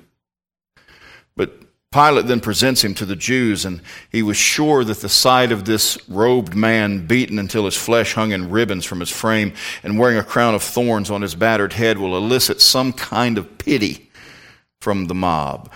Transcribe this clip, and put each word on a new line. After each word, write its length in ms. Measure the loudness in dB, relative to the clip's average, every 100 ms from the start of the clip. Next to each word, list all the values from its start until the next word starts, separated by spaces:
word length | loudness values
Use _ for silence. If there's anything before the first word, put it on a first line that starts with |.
| _ _ _ _ _ _ _ _ _ -20 -20 -20 _ -8
But 160 | -8 -8 _ _ _
Pilate 360 | 4 6 4 2
then 120 | 0
presents 420 | -2 0 0 2
him 120 | 0
to 120 | -2 -6
the 120 | -6
Jews, 480 | -2 0 0 0 -4
and 160 | -8 -14 -20 -8
he 140 | -4
was 140 | -2 0
sure 480 | 0 2 2 4 2
that 160 | -2
the 80 | -2
sight 420 | 2 4 4 4
of 140 | 0 0
this 320 | 0 0 -4 -6
robed 480 | 0 4 2 0 0
man 520 | 2 2 0 -2 0
beaten 320 | 0 0 -4
until 260 | -4 -2 -2
his 100 | -2
flesh 380 | 0 0 0
hung 180 | -2 -2
in 180 | -2 -2
ribbons 360 | -2 0 -2 -6
from 160 | -8
his 100 | -8
frame 400 | -4 -2 0 -2 -6 -12 -10
and 160 | -4 2
wearing 180 | 2 2
a 60 |
crown 320 | 0 2 2 2
of 80 |
thorns 480 | -2 -2 0 0 -2
on 100 | -4
his 140 | -4 0
battered 380 | 2 2 0
head 240 | 0 0 0
will 180 | -2 -2
elicit 460 | 0 0 0 2
some 320 | 2 2 0
kind 440 | -4 -4 -2 0 0
of 200 | -6 -8
pity 480 | -2 0 0 -6 _ -20 -20 -20 -20 _ _ _
from 280 | -4 -4 -4
the 80 | -2
mob. 560 | 0 0 -2 -8 -14